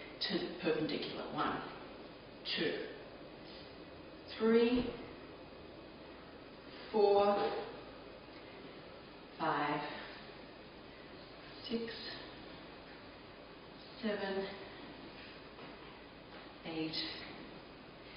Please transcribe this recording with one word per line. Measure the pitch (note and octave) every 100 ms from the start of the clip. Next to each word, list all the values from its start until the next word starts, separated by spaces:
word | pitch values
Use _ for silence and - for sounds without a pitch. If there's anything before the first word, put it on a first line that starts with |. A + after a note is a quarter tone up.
| - -
to | - F3 - -
perpendicular. | F#3 D#3+ - - - - -
One, | - - - - - - - - - - - - -
two, | - - - - - - - - - - - - - - - - - -
three, | A3+ A#3 A#3+ B3+ - - - - - - - - - - - - - - - - - - - - -
four, | G#3+ G3+ G3+ G3+ G#3 A3 - - - - - - - - - - - - - - - - - - C#3+
five, | D#3+ D3+ D3 C#3+ - - - - - - - - - - - - - - - - - - -
six, | A3+ A3+ - - - - - - - - - - - - - - - - - - - - -
seven, | A3 G3+ G3 F#3+ F#3+ - - - - - - - - - - - - - - - - - - - - - E3
eight. | D#3+ D#3 D#3 - - - - - - - - - - -